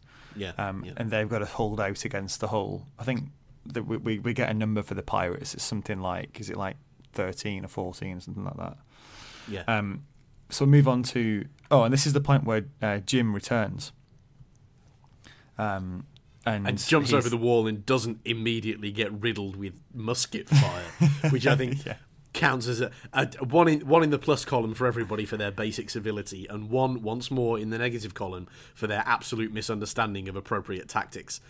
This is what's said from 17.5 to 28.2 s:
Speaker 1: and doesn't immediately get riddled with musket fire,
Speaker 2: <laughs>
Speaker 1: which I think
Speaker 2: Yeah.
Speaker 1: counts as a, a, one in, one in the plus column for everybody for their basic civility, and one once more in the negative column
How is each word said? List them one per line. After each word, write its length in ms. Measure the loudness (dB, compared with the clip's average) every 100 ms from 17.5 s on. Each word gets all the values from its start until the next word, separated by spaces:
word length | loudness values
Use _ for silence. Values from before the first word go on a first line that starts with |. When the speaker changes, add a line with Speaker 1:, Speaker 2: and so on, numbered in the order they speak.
| 4 4
Speaker 1:
and 180 | 0 0
doesn't 340 | 0 0 -4 -4
immediately 680 | -2 0 0 -2 -4 -4
get 200 | -2 -2
riddled 440 | -2 -2 -2 -4 -6
with 180 | -10 -10 -16
musket 540 | -8 -4 -2 -2 -4 4
fire, 640 | 6 6 2 -6 4 4
Speaker 2:
<laughs> 200 | 4 2
Speaker 1:
which 140 | 4 4
I 100 | 4
think 300 | 2 -2 -6
Speaker 2:
Yeah. 100 | -10 -14 -20 -12
Speaker 1:
counts 340 | 0 2 2 0
as 120 | -2
a, 100 | -2 -6 -6
a, 120 | -2 -2 -2
one 240 | 2 6 6
in, 140 | 6 6
one 140 | 6
in 60 | 6
the 80 | 2
plus 280 | 2 0 2
column 280 | 0 0
for 140 | 0 0
everybody 380 | 0 -2 -4 -4
for 100 | -4
their 140 | -4
basic 380 | -2 -4 -4 -6
civility, 580 | -6 -4 -6 -6 -10 -10
and 200 | -10 -2
one 320 | 2 2 0
once 280 | -4 -4 -2
more 300 | 0 2 2
in 100 | -2
the 60 | 0
negative 360 | -2 -2 -8
column 340 | -8